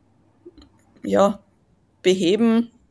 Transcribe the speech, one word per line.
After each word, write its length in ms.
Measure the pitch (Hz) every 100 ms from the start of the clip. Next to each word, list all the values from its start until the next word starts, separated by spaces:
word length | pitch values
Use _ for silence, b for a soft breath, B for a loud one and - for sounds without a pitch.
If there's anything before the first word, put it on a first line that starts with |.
| _ _ _ _ - - - _ _ _
ja, 380 | 196 196 202 - _ _ _ _ _ _
beheben, 680 | 180 190 170 214 233 226 233 _ _